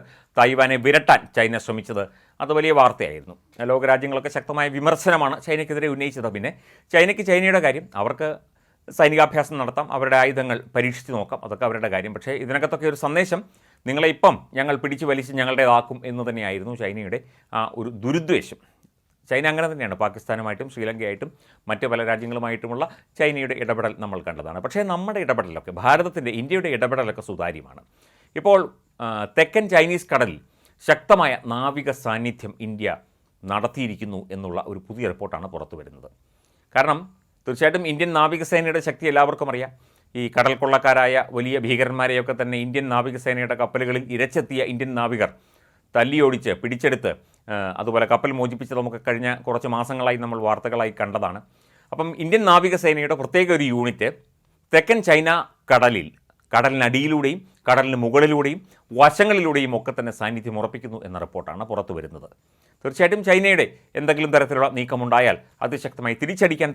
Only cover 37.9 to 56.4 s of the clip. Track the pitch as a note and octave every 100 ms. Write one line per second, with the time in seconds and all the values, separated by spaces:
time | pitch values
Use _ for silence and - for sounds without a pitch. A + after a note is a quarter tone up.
37.9 | D3 F3 D#3 D3+ E3 D#3+ E3+ E3 D#3+ D#3
38.9 | B2+ D#3+ C#3+ C#3+ C#3 C#3 B2 B2+ - _
39.9 | _ _ B2 A#2+ B2 B2+ C3 C3+ C3+ C3+
40.9 | B2+ B2+ C3 B2 A#2+ B2+ C3+ A#2 B2 B2+
41.9 | C3 B2+ B2+ B2 B2 B2 B2 B2 C3+ C3+
42.9 | B2 B2 B2 B2+ B2 B2 A#2+ A#2 B2+ B2+
43.9 | B2+ C3 A#2+ C3 E3+ C3 C3 B2 B2 C3
44.9 | B2 A#2 A#2 F#2+ - _ _ _ _ _
45.9 | A#2+ A#2+ D3+ C#3 B2+ A2+ - A#2+ B2 C#3+
46.9 | B2+ G2 D#2 _ _ - G#2 F#2+ F#2 G#2+
47.9 | A2+ A2+ A#2 C#3+ C3 B2 A#2+ B2+ B2 B2
48.9 | A#2 A#2+ A#2 B2 B2 - A#2+ C3 A#2 A#2+
49.9 | C3 B2+ B2 A#2 A2+ G#2+ G#2+ A#2+ A#2 A2
50.9 | G#2+ G#2 G#2 F#2+ G2 - _ _ _ _
51.9 | - D#3+ E3 D#3+ A3 G3+ F3 F3+ F3+ E3+
52.9 | D3+ D3 C#3+ C3+ F3+ F3+ D#3+ C#3+ A#2+ A#2+
53.9 | F#2 A2+ - _ _ _ _ _ D#3 D#3+
54.9 | A#3 F#3 D#3 D#3+ E3+ - _ - B2+ B2
55.9 | G#2+ D#2 - _ _